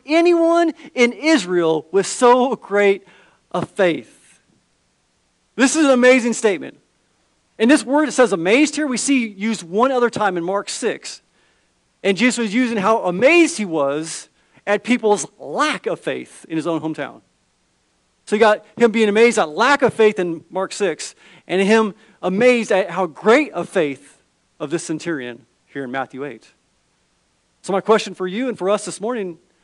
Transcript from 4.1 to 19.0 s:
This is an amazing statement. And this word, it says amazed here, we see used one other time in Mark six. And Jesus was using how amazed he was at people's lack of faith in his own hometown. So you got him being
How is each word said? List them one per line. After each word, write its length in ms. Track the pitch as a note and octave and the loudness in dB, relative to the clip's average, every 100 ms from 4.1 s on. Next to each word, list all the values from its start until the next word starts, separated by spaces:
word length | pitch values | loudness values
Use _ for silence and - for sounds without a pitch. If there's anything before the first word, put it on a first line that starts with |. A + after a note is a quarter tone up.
| _ _ _ _ _ _ _ _ _ _ _ _ _ _ | _ _ _ _ _ _ _ _ _ _ _ _ _ _
This 220 | - B3+ D4+ | 0 0 2
is 80 | |
an 80 | D4 | 2
amazing 400 | B3+ B3+ B3+ A#3+ | 4 6 4 2
statement. 480 | A3 A3 F3 C3+ - _ _ _ _ _ _ _ _ | -2 -2 -2 -8 -18 _ _ _ _ _ _ _ _
And 120 | A3+ | 2
this 140 | D4+ | 2
word, 240 | - C#4+ D4+ | 2 0 0
it 40 | |
says 200 | - B3+ | 2 2
amazed 420 | F3+ E3+ A#3 D4 | 2 2 2 2
here, 140 | - D4+ | 0 -4
we 80 | B3 | -4
see 320 | - C4+ A3+ | 0 0 -2
used 340 | G3 G#3+ A3+ | -6 -6 -6
one 300 | E3+ F#3 B3+ | -6 -2 0
other 180 | B3+ A#3+ | 2 0
time 260 | - G#3 F3+ | 0 -2 -2
in 60 | |
Mark 260 | E3+ G3 - | -4 -4 -6
six. 540 | - A#3 C3+ - - _ _ _ _ _ _ _ _ | -6 -6 -6 -12 -20 _ _ _ _ _ _ _ _
And 140 | F#3+ F#3+ | -4 0
Jesus 220 | B3 A#3+ | 0 0
was 160 | A3+ | -2
using 240 | G#3 B3+ A3+ | 0 -2 0
how 260 | F#3+ A3+ | 0 0
amazed 540 | F#3 F3+ B3 F4 D#4+ - | 0 2 4 6 4 0
he 80 | G#3 | -4
was 600 | D#3+ C#3 C#3+ D#3+ - - _ _ _ - | -2 -2 -2 -6 -12 -16 _ _ _ -4
at 160 | G3+ | -4
people's 440 | G#3 B3 A3+ G#3 - _ | 0 -2 2 0 -2 _
lack 480 | C3+ E3+ D4+ G#3+ - | -12 -4 -2 -2 -6
of 140 | E3 | -6
faith 440 | - B2+ B2 - - | -6 -8 -10 -20 -8
in 80 | E3 | -6
his 100 | D3+ | -4
own 140 | E3 | -4
hometown. 400 | D3+ D3+ C3 A#2 _ _ _ _ _ _ _ _ _ _ | -6 -8 -10 -14 _ _ _ _ _ _ _ _ _ _
So 120 | - G#3+ | -6 2
you 40 | |
got 240 | A3+ G#3 - - | 4 2 -4 0
him 140 | A#3 | 2
being 160 | G#3+ | 4